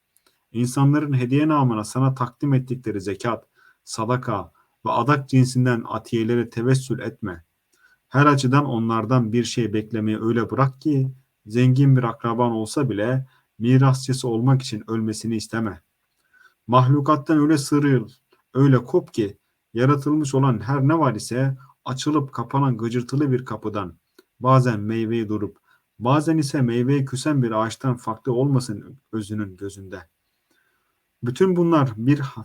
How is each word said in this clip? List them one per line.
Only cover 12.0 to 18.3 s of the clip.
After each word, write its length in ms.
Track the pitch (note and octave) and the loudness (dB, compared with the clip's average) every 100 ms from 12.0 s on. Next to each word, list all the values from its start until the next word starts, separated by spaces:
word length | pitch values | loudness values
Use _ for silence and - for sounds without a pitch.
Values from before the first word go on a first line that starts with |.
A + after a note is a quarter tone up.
akraban 480 | A#2+ - A#2+ A2+ A#2+ | 2 -4 -4 0 0
olsa 400 | A2 G#2+ D3+ C3 | 0 -4 -2 -2
bile 380 | G2+ A2 C3 C3 _ _ - | -2 -2 -2 -6 _ _ -6
mirasçısı 720 | A#2 C3 C3+ C3 - B2+ B2+ | 2 4 4 2 -2 -4 -2
olmak 340 | A2+ B2+ C3 | 0 2 2
için 280 | - G#2+ A2 | 0 -10 -6
ölmesini 460 | A2+ A2 G#2+ A2+ G#2+ | -4 -4 -4 -6 -6
isteme. 460 | - A2+ A2 F2 _ _ _ _ _ _ _ _ - | -6 -6 -6 -8 _ _ _ _ _ _ _ _ 2
Mahlukattan 720 | B2 B2+ C#3+ C#3+ D3+ D3 D#3 | 4 4 4 2 0 2 2
öyle 200 | D3 D3+ | 4 2
sıyrıl, 500 | - D3 C#3+ B2+ G#2+ - _ | 2 0 2 2 -2 -12 _